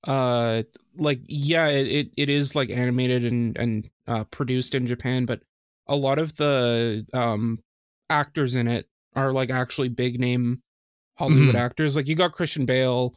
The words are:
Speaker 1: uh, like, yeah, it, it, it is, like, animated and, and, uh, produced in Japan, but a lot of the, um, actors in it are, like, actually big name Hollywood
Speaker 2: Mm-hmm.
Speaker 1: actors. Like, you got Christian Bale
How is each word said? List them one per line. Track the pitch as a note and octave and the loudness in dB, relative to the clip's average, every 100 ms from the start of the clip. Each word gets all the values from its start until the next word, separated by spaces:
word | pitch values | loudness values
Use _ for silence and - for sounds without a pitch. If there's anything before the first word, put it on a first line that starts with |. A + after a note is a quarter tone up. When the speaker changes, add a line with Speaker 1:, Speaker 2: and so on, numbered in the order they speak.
| - | -2
Speaker 1:
uh, | C3+ B2+ A#2+ A#2 A2+ A2 - _ - | 0 2 2 0 -2 -4 -12 _ -4
like, | D3+ C3+ C3+ | -2 -2 -4
yeah, | D3 C#3+ E3 D#3+ | -4 0 2 2
it, | C#3 C3+ | 2 2
it, | C#3+ - - | 0 -2 -2
it | C#3+ | 0
is, | C#3+ C#3 D3+ | 2 0 0
like, | C3 | -2
animated | B2 B2 B2 B2+ B2+ A#2+ | 0 0 0 2 2 0
and, | A#2+ A#2 - | 0 -2 -2
and, | A#2+ A2 G#2+ _ - | -2 -2 -6 _ -6
uh, | A#2 A2 | -4 -4
produced | - C3 B2+ B2 | -8 -4 -2 -2
in | C#3 B2 | -2 -2
Japan, | A#2+ B2+ B2+ B2 | -4 -2 -2 -2
but | A2+ _ _ _ _ _ | -4 _ _ _ _ _
a | C#3+ | -2
lot | C3+ C#3 | 0 0
of | D#3+ D#3 | -2 -2
the, | D3 C#3 A#2+ A#2 A#2 A2 A2 | 0 2 2 2 0 -2 -4
um, | C3 A#2 G#2+ A#2 A2+ _ _ _ _ _ | -2 0 0 -2 -4 _ _ _ _ _
actors | D3+ C#3+ - C3+ B2 | 0 0 -2 -2 0
in | A#2 | 0
it | A#2 - _ _ - | -2 -6 _ _ -2
are, | C3+ | 0
like, | C3 B2+ | 0 0
actually | C3 B2+ - C3 | -2 -4 -2 -4
big | A#2+ B2 A#2+ | 0 -2 0
name | B2 B2 A#2+ B2 _ _ _ _ _ _ | 0 0 0 -4 _ _ _ _ _ _
Hollywood | D3 C#3+ C#3+ | 4 6 6
Speaker 2:
Mm-hmm. | A#2+ | 4
Speaker 1:
actors. | A#2+ - D#3 C#3+ | 0 0 0 0
Like, | C#3 | -2
you | D#3+ | 0
got | F3 | 0
Christian | - E3+ - C3 | 0 -4 -2 0
Bale | B2+ C3 B2 B2+ | 2 2 0 -2